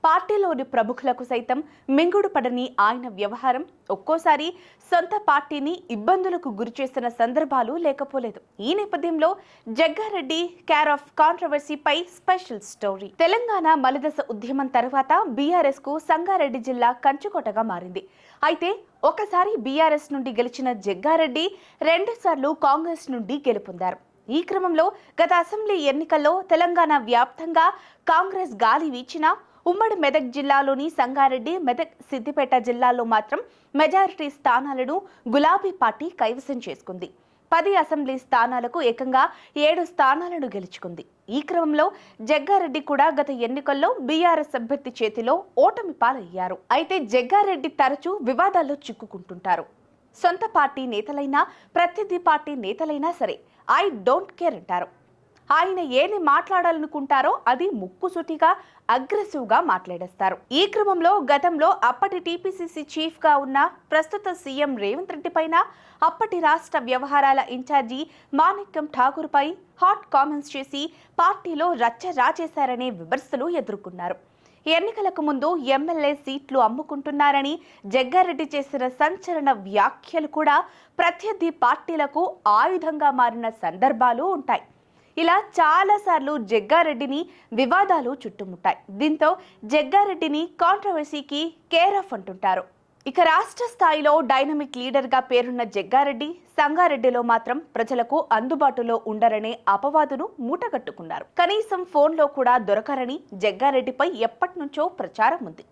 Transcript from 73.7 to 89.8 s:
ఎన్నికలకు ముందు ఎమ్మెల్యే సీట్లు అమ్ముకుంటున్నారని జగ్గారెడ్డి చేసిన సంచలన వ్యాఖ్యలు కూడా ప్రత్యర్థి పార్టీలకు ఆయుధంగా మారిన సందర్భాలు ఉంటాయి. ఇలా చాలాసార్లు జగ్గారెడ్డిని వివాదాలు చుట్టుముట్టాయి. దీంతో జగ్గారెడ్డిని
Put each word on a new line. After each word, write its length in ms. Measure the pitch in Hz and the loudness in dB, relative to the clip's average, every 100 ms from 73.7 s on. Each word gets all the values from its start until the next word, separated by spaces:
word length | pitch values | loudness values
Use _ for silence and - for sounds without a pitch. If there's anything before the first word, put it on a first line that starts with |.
| 202 190 180 175 - _ _ _ _ - | -10 -12 -10 -8 -8 _ _ _ _ -2
ఎన్నికలకు 560 | 320 403 453 392 381 | 0 0 -4 -4 -2
ముందు 340 | 302 277 285 349 | -2 0 -2 -2
ఎమ్మెల్యే 580 | 254 269 311 330 285 | 0 0 0 -2 -2
సీట్లు 440 | 294 285 269 - 262 | -2 -8 -12 -2 2
అమ్ముకుంటున్నారని 1000 | 220 247 302 285 285 285 285 277 277 320 - - 202 | 2 0 -8 -8 -6 -2 2 2 0 -6 -10 -20 -2
జగ్గారెడ్డి 640 | 233 254 349 359 277 294 | -2 2 2 2 0 -4
చేసిన 340 | 294 277 285 254 | -4 -6 -4 -4
సంచలన 640 | 254 302 370 359 330 277 | 0 0 0 -6 -2 0
వ్యాఖ్యలు 760 | 233 196 202 214 - - 330 302 | 0 0 2 2 0 -6 -4 -4
కూడా 380 | 311 302 294 370 - _ - | 0 2 2 0 -12 _ 0
ప్రత్యర్థి 520 | 349 349 415 403 339 | 0 0 -8 -4 -4
పార్టీలకు 840 | 320 240 - - 330 285 285 294 - 208 | 0 0 0 -4 -4 -2 0 -2 0 2
ఆయుధంగా 600 | 214 294 370 339 311 285 | 4 4 0 -4 0 0
మారిన 380 | 262 240 226 226 | 4 0 0 -8
సందర్భాలు 720 | 226 170 175 254 240 247 233 | -6 -8 0 0 4 2 2
ఉంటాయి. 400 | 339 359 262 233 - _ _ _ _ - | -2 -2 -2 -4 -4 _ _ _ _ -2
ఇలా 200 | 339 370 | 2 2
చాలాసార్లు 1000 | 427 - 311 330 392 415 403 330 269 302 | 0 2 4 4 4 2 2 0 0 -6
జగ్గారెడ్డిని 880 | 202 220 208 311 320 254 277 277 349 - _ | 0 -2 2 2 2 -2 -4 -6 -8 -14 _
వివాదాలు 640 | 226 262 349 392 339 247 269 220 | -2 2 4 4 2 0 -8 -12
చుట్టుముట్టాయి. 500 | - 190 175 196 - - | -14 -14 -4 -2 -2 -8
దీంతో 460 | 196 302 311 311 370 - _ | -2 0 2 2 0 -8 _
జగ్గారెడ్డిని 840 | 214 302 | 0 0